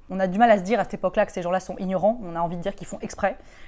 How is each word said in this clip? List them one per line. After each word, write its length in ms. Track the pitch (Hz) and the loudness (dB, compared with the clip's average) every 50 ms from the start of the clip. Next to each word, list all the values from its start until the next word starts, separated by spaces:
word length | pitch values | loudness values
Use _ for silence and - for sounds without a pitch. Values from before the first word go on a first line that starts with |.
| - - | -12 -8
On 100 | 185 190 | -2 -2
a 60 | 190 | 0
du 140 | 185 180 208 | 0 4 6
mal 100 | 240 233 | 6 6
à 80 | 208 202 | 6 6
se 60 | 180 | 4
dire 160 | 190 240 202 | 2 0 0
à 40 | 185 | 0
cette 120 | - - | 0 -2
époque-là 320 | - - 185 - 220 202 - | -2 -2 0 2 2 0 0
que 40 | |
ces 120 | - 190 175 | -2 -4 -2
gens-là 160 | 175 185 185 | 0 0 -2
sont 180 | - - - - | -2 -6 -8 -6
ignorants, 420 | 196 185 190 170 180 214 240 247 196 | -4 -2 0 2 4 2 2 0 -4
on 120 | 170 165 | -6 -4
a 40 | 165 | -4
envie 180 | 170 165 180 170 | -4 -4 -4 -4
de 40 | |
dire 120 | 170 196 196 | -4 -6 -6
qu'ils 140 | - 185 - | -6 -10 -12
font 100 | 196 - | -10 -10
exprès, 360 | - - - - 202 190 - - - - - - - | -10 -10 -4 -2 -2 -2 -2 -4 -10 -20 -20 -20 -18